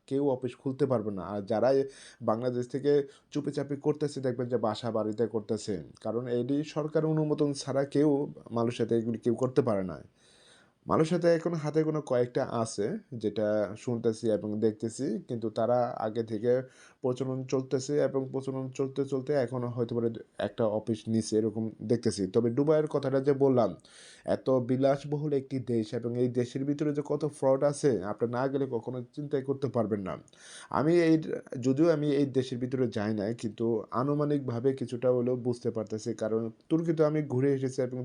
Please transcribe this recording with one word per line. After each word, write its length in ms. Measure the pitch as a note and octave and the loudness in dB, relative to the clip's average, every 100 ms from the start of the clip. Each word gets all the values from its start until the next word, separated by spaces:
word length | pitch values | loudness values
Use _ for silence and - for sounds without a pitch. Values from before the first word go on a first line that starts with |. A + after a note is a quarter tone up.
| - | -4
কেউ 220 | C3+ C#3+ | 0 0
অফিস 260 | B2+ B2+ - | 0 -4 -6
খুলতে 300 | C#3 C3 C3+ | -6 0 2
পারবে 260 | A#2+ G#2+ | 2 0
না। 100 | G2 | -6
আর 200 | F2 G#2 | -6 -6
যারা 320 | F#2+ G#2+ A#2+ C#3 C3+ - - - | -2 2 4 4 2 -4 -20 -6
বাংলাদেশ 480 | A#2 A2+ B2+ B2 B2 | -2 0 0 -2 -2
থেকে 380 | C#3 C#3 C#3+ C#3 - _ | -2 4 4 2 -6 _
চুপিচাপি 440 | D3+ C#3+ C#3+ C#3 C#3+ | -6 -4 -4 -4 -2
করতেছে 460 | D3+ D3 D3+ C#3+ | -2 0 -2 -2
দেখবেন 260 | C3 A#2+ B2 | -2 -2 0
যে 100 | B2 | 0
বাসা 340 | A2 G#2+ A#2+ | 0 -2 -2
বাড়িতে 360 | A2 G#2+ A2 A2+ | 0 0 0 0
করতেছে, 560 | A2+ G#2 G#2+ - F#2 D2 - | -2 -2 -4 -4 -6 -6 -10
কারণ 260 | A2 A2 B2+ | -6 -4 -2
এটি 360 | A#2+ B2 C#3+ | -2 0 -2
সরকারি 420 | D3+ - D3+ D#3+ D#3 | -2 -4 -2 0 0
অনুমোদন 480 | D#3 D#3 D3 D3 | 2 0 2 0
ছাড়া 320 | C#3 - C3 C#3 | -2 -4 -2 0
কেউ 480 | C#3+ D3+ C#3 D3 D3 - | 4 4 4 0 -8 -6
মালয়েশিয়াতে 440 | A#2 A#2 A#2 A2+ A#2 | -2 0 0 0 0
এগুলি 220 | A2+ A2+ | 0 -2
কেউ 180 | B2 A2+ | 0 0
করতে 260 | B2 C3 | 0 2
পারে 220 | B2 G2+ | 2 0
না। 160 | F#2+ D2 - _ _ _ _ - _ _ - | -2 -8 -14 _ _ _ _ -20 _ _ 0
মানুষের 240 | G2 D#3+ F3+ | 2 2 2
হাতে 120 | E3+ E3 | 4 2
এখন 140 | E3+ E3+ | 2 -4
হাতে 160 | D3 D#3 D#3 | -2 0 2
গোনা 140 | D#3 C#3+ | 0 0
কয়েকটা 320 | B2 B2 C#3+ B2 A#2+ | 2 2 0 -2 0
আছে, 240 | A2 - G#2 G#3+ - A#2+ | -2 -2 -4 -4 -10 -4
যেটা 240 | G#2+ G#2 G#2+ G#2+ G2+ G#2+ | -4 0 0 2 0 -4
শুনতেছি 420 | - A#2+ A#2 A2 A#2 G#2 | -6 -2 0 0 0 0
এবং 120 | G#2+ G#2+ A2 | 0 0 0
দেখতেছি, 400 | G#2+ A2+ A2+ C#3 G#3+ D#3 | 2 -4 -4 -4 -4 -6
কিন্তু 200 | A#2+ A2 G#2+ | -6 -4 -2
তারা 200 | A2+ B2 A#2+ - A2 | 0 2 0 -2 -4
আগে 180 | A2 A2 | -4 -4
থেকে 200 | A2 A#2+ B2 C3 - - _ | -2 2 2 0 -10 -20 _
প্রচলন 360 | B2+ B2+ C3 C3 C3 | -2 -2 -2 -4 -2
চলতেছে 420 | C3+ C3 C3+ C3 D3 C3+ | -2 0 -2 0 2 2
এবং 140 | C3+ C3 | 0 -4
প্রচলন 340 | C3+ C3+ C3 C3 B2+ | -4 -4 -4 -4 -4
চলতে 220 | C3+ C3+ C3+ | -4 -2 -2
চলতে 200 | C3+ C3 D3 A#2+ | -2 0 0 0
এখন 160 | B2+ A#2+ A#2+ | -2 -4 -2
হয়তো 180 | A#2+ A#2+ | -2 0
পারে 140 | A#2 A2+ - - G2+ | 0 -2 -10 -6 -4
একটা 160 | - A2+ G#2+ | 0 0 0
অফিস 200 | G#2+ A2 - | -2 -4 0
নিছে, 200 | A2+ A2 G#2+ | 0 2 2
এরকম 240 | A2 G#2+ A2 - G#2+ | 0 0 -6 -6 0
দেখতেছি। 320 | A#2+ A#2 F#2+ F#2 A#2 | 0 0 0 0 2
তবে 140 | A#2 A#2+ | 2 2
দুবাইয়ের 300 | C#3+ D#3 D3+ D3+ | 4 4 2 0
কথাটা 240 | C3+ C3+ C#3 | 0 0 2
যে 60 | C3+ | 4
বললাম, 260 | C#3 B2+ G#2+ E2+ - - - - - G2 | 4 6 4 0 -14 -20 -20 -10 -2 -2
এত 120 | - C3 A#2+ | 2 2 2
বিলাসবহুল 640 | B2+ C3+ C#3+ D3 D3 D3+ C#3+ | 2 2 2 -2 -4 0 -2
একটি 160 | C3+ C3+ A2+ | -2 -6 -2
দেশ 140 | A#2 G#2+ B2 | 0 0 -2
এবং 120 | A#2 A#2+ | -4 0
এই 60 | B2 B2 | 0 2
দেশের 240 | A#2+ C#3 C3+ | -2 -2 -2
ভিতরে 220 | C#3+ D3+ D3 | -2 -2 -2
যে 60 | C#3+ | -2
কত 120 | D3 D#3 - | -2 -4 0
ফ্রড 240 | C3+ C3+ D3 | 2 4 2
আছে, 200 | C3+ D3 A2 F#2+ | 2 2 2 0
আপনি 160 | G#2 A#2 A#2+ | -4 -2 0
না 60 | C3+ | 0
গেলে 140 | C3+ C3+ A#2+ | 0 -2 -4
কখনো 220 | A#2 B2+ B2 - | -4 -8 -8 -10
চিন্তাই 280 | D3 D3 C3+ | -4 -4 -2
করতে 180 | C#3 C#3 A#2+ | -2 -2 0
পারবেন 260 | G#2 G#2 F#2 | 0 0 -2
না। 60 | D2 - - - - - | -6 -10 -20 -20 -20 -4
আমি 220 | F2 C#3+ F3 E3 | 0 4 6 6
এই, 60 | D#3+ D#3 - - - B2 | 4 2 -6 -6 -2 0
যদিও 220 | C3+ E3+ D3+ | 4 4 4
আমি 120 | D3 C#3 | 2 2
এই 60 | C#3 B2+ | 2 2
দেশের 200 | B2 B2 | -2 -2
ভিতরে 220 | B2 C3 B2+ G#2+ | -4 0 0 0
যাই 160 | G#2 A2 | 0 0
নাই, 120 | G2+ A#2 | -2 -2
কিন্তু 240 | A2+ G#2 A#2 A2+ - A2 | -6 -2 0 0 -2 -4
আনুমানিকভাবে 680 | C#3 D3 D3 D3 B2+ A#2 C3 C3+ | 0 0 0 0 -2 -2 0 0
কিছুটা 300 | A#2+ A#2+ B2+ B2+ | -2 -2 2 2
হলেও 180 | A#2+ B2+ A#2+ | 2 0 0
বুঝতে 220 | A#2+ B2 A2 | -2 -2 -4
পারতেছি, 320 | G#2+ A2 A#2 A2+ | -4 -6 -4 -4
কারণ 200 | A2 A2 A2+ A2 - | -2 -2 -2 -8 -2
তুর্কি 220 | D#3+ E3+ D#3+ | 0 2 2
তো 60 | D3+ | 2
আমি 100 | D#3 D3 | 2 0
ঘুরে 160 | B2 C#3 C#3 | 0 2 2
এসেছি 220 | C3+ C3 B2+ | -2 -2 -2
এবং 120 | B2+ | -4